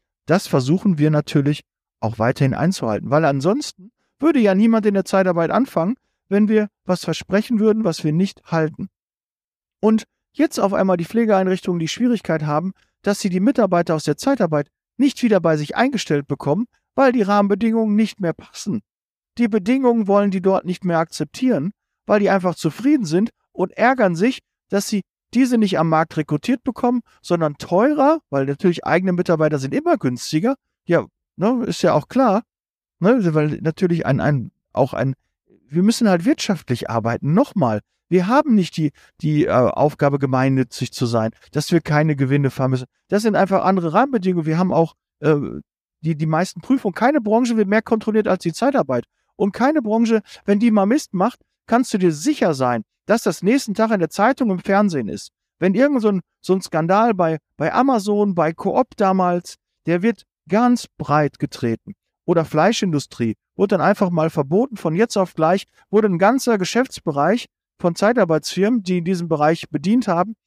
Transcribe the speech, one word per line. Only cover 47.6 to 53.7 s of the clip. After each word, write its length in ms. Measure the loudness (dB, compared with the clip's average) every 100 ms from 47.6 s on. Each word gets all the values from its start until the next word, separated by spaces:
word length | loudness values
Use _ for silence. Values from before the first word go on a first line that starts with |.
| 0
mehr 140 | 0
kontrolliert 460 | 0 -2 0 0 0
als 140 | 0
die 120 | -2
Zeitarbeit. 500 | -2 -2 0 -2 -4 -6 _ _ -4
Und 160 | -4
keine 300 | 0 0 0
Branche, 400 | 0 0 2 0 -2 -8 -2
wenn 120 | 2
die 120 | 2
mal 160 | 2 2
Mist 260 | 0 -2
macht, 280 | -2 -2 -4 _ _ -2
kannst 260 | 0 0
du 60 | 0
dir 140 | 0
sicher 420 | 0 -2 0 0
sein, 280 | 0 0 -2 -6 _
dass 180 | -2 -2
das 200 | -2 -2
nächsten 320 | 0 0 -2